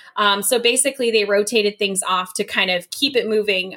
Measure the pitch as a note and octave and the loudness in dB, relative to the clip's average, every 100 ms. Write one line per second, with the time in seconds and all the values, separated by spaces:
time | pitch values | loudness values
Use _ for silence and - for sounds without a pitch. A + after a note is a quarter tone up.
0 | - - G#3 G3+ G3 B3 A#3+ B3+ C4+ C4+ | -14 0 2 2 0 2 2 2 0 0
1 | A#3 A3 G3+ G3+ G#3 A#3 G#3 G#3 G3 F#3+ | 0 2 2 2 2 0 0 -2 -4 -2
2 | - F#3 F3+ - G3+ A3 F#3 F3+ - - | -2 -2 -2 -6 -4 0 0 -2 -4 -4
3 | C#4 B3 G#3 G#3+ G3+ F#3 F#3 | -2 -2 0 -2 0 -2 -4